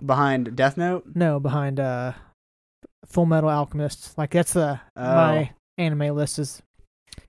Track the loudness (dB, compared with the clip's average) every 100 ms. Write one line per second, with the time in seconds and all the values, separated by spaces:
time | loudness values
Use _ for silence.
0 | 2 2 2 0 -2 0 0 2 -2 -4
1 | -4 0 0 0 -2 -2 -2 -2 -2 -4
2 | -6 -10 -18 _ _ _ _ _ -20 _
3 | -6 0 2 4 2 0 -2 -4 -4 -6
4 | -10 -6 0 0 2 0 0 -2 -10 -6
5 | 2 4 4 2 -2 -8 _ -4 -2 -2
6 | -2 -2 -4 -4 -8 -10 _ _ _ _
7 | _ -20